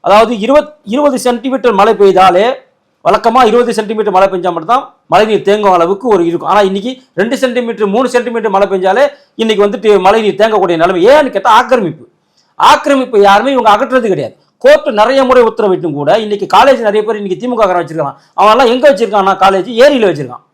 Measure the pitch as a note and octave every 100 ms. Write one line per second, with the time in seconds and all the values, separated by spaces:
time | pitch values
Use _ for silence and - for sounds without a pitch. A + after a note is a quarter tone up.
0 | - G3+ A3+ A#3+ A3 C#4+ D4 _ - A#3+
1 | D4 B3+ B3 A#3+ B3+ C4 B3 G3 G#3 G3
2 | G3 F3 F#3+ F3+ A3+ C4+ _ _ _ _
3 | D#3+ G3 A#3 A#3 A#3+ A#3+ A#3+ G#3+ G#3 G#3+
4 | G#3 F#3 F#3+ F3+ F3+ E3+ D#3+ B3 - _
5 | _ E3+ A3 G#3 F#3+ G#3 G3+ F3+ E3+ G3
6 | B3+ G3 E3+ E3 D3 G3 G3 G3 G#3 B3+
7 | _ - A3 C4 B3+ A#3+ A#3 A3+ G#3 G3+
8 | C4 B3 A#3 A#3 G#3+ G3 G3 F#3+ F#3 G3+
9 | C#4+ - _ - A3 G#3+ G#3 G3 G#3+ G3+
10 | F#3 A3 G#3+ E3+ A3 G#3+ F3+ E3+ E3+ F#3
11 | F#3+ D4 C4+ D4 C4 A3 A#3+ B3+ F3+ D3+
12 | B2 _ _ _ _ _ G3+ D4 D4+ C#4
13 | B3+ A3+ G3+ G3+ A#3+ C4+ A3+ G#3 A#3+ B3+
14 | A3+ E3+ A#2 _ _ _ C4 D4+ D#4 G#3+
15 | G#3+ C4+ B3+ B3+ A3+ A3 G#3 F3+ E3 C#3+
16 | C#3+ G3+ G#3+ G3+ G3 F#3+ C4 B3 A3+ G#3
17 | G#3+ G#3+ G3+ F3+ B3 A#3+ G3+ F3+ D#3 D#3+
18 | C#3+ - _ - G3+ A3+ C4 B3+ C#4+ C#4
19 | A3+ G#3 F#3+ F#3+ F#3+ F#3+ F3+ A3+ C4+ C#4+
20 | G#3 D3 C3 B2 _